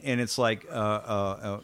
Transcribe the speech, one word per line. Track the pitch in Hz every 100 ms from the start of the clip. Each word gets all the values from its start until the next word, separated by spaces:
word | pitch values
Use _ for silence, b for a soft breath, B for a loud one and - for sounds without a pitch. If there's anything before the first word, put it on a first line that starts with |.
And | 143 123
it's | 120 -
like, | 120 110 -
uh, |
uh, | 127 107 107 110 104 98 98
uh, | 107 101